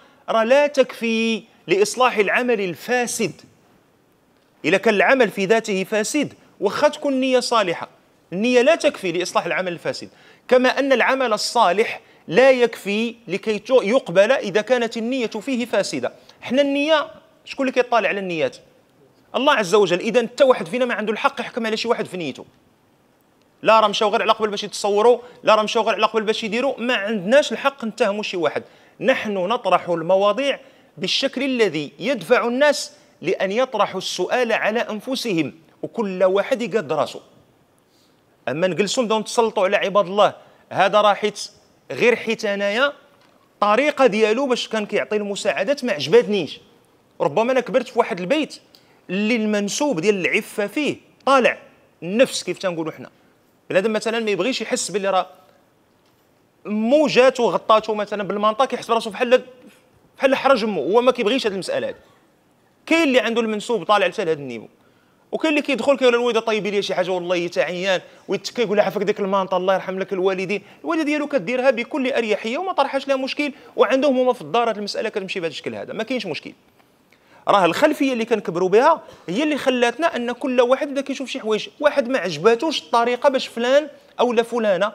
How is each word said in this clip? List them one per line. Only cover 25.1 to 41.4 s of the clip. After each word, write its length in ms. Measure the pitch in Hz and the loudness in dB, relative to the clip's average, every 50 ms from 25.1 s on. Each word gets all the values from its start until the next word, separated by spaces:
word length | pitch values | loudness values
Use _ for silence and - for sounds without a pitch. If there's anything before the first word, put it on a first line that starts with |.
| 247 226 - - - - - | 4 4 2 -10 -18 -6 2
لا 120 | - 214 | 4 4
راه 80 | 214 214 | 4 4
مشاو 200 | 208 - 233 214 | 0 0 0 0
غير 120 | 220 208 | 0 0
على 100 | 185 220 | 2 0
قبل 180 | 208 - 226 214 | 0 0 2 2
باش 200 | 196 220 - 226 | 2 2 0 -2
يديروا، 360 | 220 190 233 262 277 - - | -4 -2 -2 0 -2 -2 -2
ما 160 | 220 247 254 | -2 -2 -2
عندناش 560 | 214 196 208 233 208 165 196 247 285 294 - | -2 -2 -4 -4 -4 -2 4 4 4 4 4
الحق 340 | 226 - - 277 - - - | -2 -2 -2 -2 -4 -2 -10
نتهموا 380 | 226 - - 247 202 202 214 208 | -8 -2 -2 0 0 0 -2 -6
شي 140 | - - 180 | -6 -4 -2
واحد. 260 | 160 143 - 127 113 - _ _ _ _ _ - | -2 -2 -2 -2 -10 -10 _ _ _ _ _ -6
نحن 340 | 156 220 262 - - 214 202 | 0 0 0 0 -2 -6 -4
نطرح 560 | 190 175 190 233 247 - 190 180 165 - 170 | -4 -2 -2 -2 -2 0 2 0 0 0 0
المواضيع 720 | 170 165 160 170 185 190 202 208 202 214 277 277 226 180 - - _ _ _ _ _ - | -4 -4 0 0 2 2 4 2 2 0 -2 -4 -4 -6 -8 -20 _ _ _ _ _ -8
بالشكل 460 | 175 180 - - 269 269 - 262 269 | -6 -4 -4 -2 -2 -2 -2 -2 -4
الذي 480 | 277 262 240 220 196 143 156 147 - - - | -2 0 2 2 2 0 -2 -6 -8 -10 -8
يدفع 480 | 160 233 277 226 - - 247 220 202 240 | -4 -4 -4 -4 0 2 2 2 2 0
الناس 460 | 240 254 285 294 277 - - - - _ _ _ _ - | 0 2 2 2 2 0 -4 -10 -14 _ _ _ _ -10
لأن 300 | - 147 - - 190 190 | -4 -4 -2 -2 -2 -2
يطرحوا 460 | 196 233 262 254 - 208 202 - - 190 | 0 -2 -2 -2 0 -2 -2 -2 -2 -6
السؤال 540 | - - - - 180 - - 247 254 226 214 | -8 -8 -6 -4 -4 -2 0 0 0 0 0
على 260 | 156 139 185 214 240 | 0 0 0 -2 -2
أنفسهم، 720 | - - 214 208 - 254 262 - - 240 190 160 151 127 - - _ _ _ - - | -4 -4 -6 -10 -8 -8 -8 -6 -4 -4 -2 -2 -2 -4 -6 -14 _ _ _ -14 -14
وكل 400 | 156 - - 226 196 185 180 190 | -12 -6 -6 -6 -4 -2 0 0
واحد 380 | 185 185 202 190 - 269 214 | 2 2 2 0 0 -2 -4
يقاد 320 | 240 214 165 185 175 127 156 | -4 -2 -2 -4 -2 -2 -2
راسه. 280 | 147 127 107 - - - _ _ _ _ _ _ _ _ _ _ _ _ _ _ _ _ _ _ _ _ _ _ _ - - | -2 -2 -2 -4 -12 -18 _ _ _ _ _ _ _ _ _ _ _ _ _ _ _ _ _ _ _ _ _ _ _ -8 -8
أما 200 | 131 156 180 185 | -4 -2 -2 -2
نجلسوا 360 | 170 147 208 185 - 262 247 | 0 0 -2 -2 0 -2 -2
نبداو 160 | 202 220 220 | 0 0 -2
نتسلطوا 440 | 208 - - - 226 220 220 220 190 | -2 -4 0 0 0 0 2 0 0
على 140 | 190 202 175 | 2 2 0
عباد 280 | 165 196 185 202 - | 0 2 0 0 0
الله، 280 | 170 196 208 202 160 123 - - - _ _ _ - | 0 2 2 2 2 2 -2 -18 -20 _ _ _ -8
هذا 320 | - 139 185 202 180 208 | 0 2 2 4 4 4
راه 120 | 208 208 196 | 4 4 2
حيت 360 | - 214 214 202 - | 2 0 -4 -4 -6